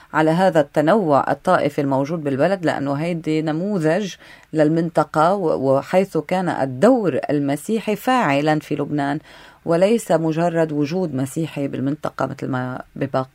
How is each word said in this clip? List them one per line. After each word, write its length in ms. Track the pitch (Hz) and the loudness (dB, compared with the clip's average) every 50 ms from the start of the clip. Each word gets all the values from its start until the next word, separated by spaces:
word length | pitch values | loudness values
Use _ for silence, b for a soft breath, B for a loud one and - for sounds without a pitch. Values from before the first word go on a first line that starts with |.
| B B B | B B B
على 180 | 147 156 156 | 0 2 2
هذا 300 | 160 170 190 190 180 180 | 4 4 4 4 4 2
التنوع 680 | 190 - - 160 147 156 190 226 196 156 143 131 - - | 2 2 0 0 2 4 4 2 4 4 2 2 2 2
الطائفي 500 | - - - - 185 160 - 143 - - | -2 -2 0 2 2 2 2 0 0 -2
الموجود 440 | 143 139 135 131 139 139 170 170 147 | -2 0 0 0 0 -2 -4 -4 -4
بالبلد، 400 | 143 135 127 143 175 196 190 170 | -2 0 2 2 2 0 0 -2
لأنه 280 | 151 127 - 139 139 139 | -2 -2 -2 -2 -4 -2
هيدي 500 | 139 156 170 180 165 156 156 156 156 156 | -2 -2 -2 -4 -4 -2 -2 -2 -2 0
نموذج 720 | 160 151 156 175 202 214 190 151 156 160 190 214 180 - - B B B B B B B | -2 -2 -2 -2 -2 -2 0 0 0 0 0 -2 -4 -8 -12 B B B B B B B
للمنطقة، 840 | 156 151 151 160 165 170 165 - - 151 - - 160 151 170 196 | 2 2 2 2 2 0 0 0 0 0 0 2 2 4 4 2
و-، 420 | 208 185 156 156 82 127 139 135 | 2 0 0 0 0 2 2 2
وحيث 420 | 135 135 - - 185 196 196 - 160 | 0 0 0 0 0 0 0 -2 -4
كان 300 | 151 - 180 185 185 175 | -4 -2 -2 -2 -2 -2
الدور 720 | 175 - 135 135 127 127 151 220 269 247 214 170 131 120 - - | -2 -2 -2 -4 0 4 4 4 6 4 2 0 0 -2 -2 -2
المسيحي 680 | 143 147 143 139 139 147 - - 220 226 - - 208 | 0 0 0 0 -2 -4 -4 -4 -4 -2 -2 -2 -4
فاعلًا 600 | 190 - - 254 254 226 156 139 139 147 156 156 156 | -2 0 0 0 2 2 2 2 2 2 2 0 0
في 160 | - - 151 | -2 -4 -4
لبنان 440 | 147 147 139 147 147 143 139 143 151 - B B B B B B B B | -4 -4 -4 -2 -2 -2 -2 -4 -4 -8 B B B B B B B B
وليس 480 | 160 165 170 185 202 233 226 - - 180 | 0 2 4 4 4 2 2 0 2 0
مجرد 600 | 160 165 160 156 160 170 175 165 165 165 156 147 | 2 2 0 0 0 0 0 2 0 0 0 0
وجود 420 | 147 147 139 165 185 185 165 139 | -2 -2 -2 -2 -2 -4 -2 -2
مسيحي 540 | 131 135 135 - 160 165 147 - 147 139 135 | -4 -4 -4 -4 -4 -6 -4 -4 -4 -6 -4
بالمنطقة 580 | 135 127 123 139 147 - - - - - 135 | -4 -4 -4 -4 -4 -4 -6 -6 -4 -4 -4
مثل 220 | 135 135 135 - 123 | -4 -6 -6 -6 -4
ما 340 | 127 127 127 127 127 - - _ - | -4 -4 -4 -6 -8 -10 -12 _ -10
بباقي 320 | - - - - 135 131 131 - | -8 -6 -2 -2 -2 -4 -4 -6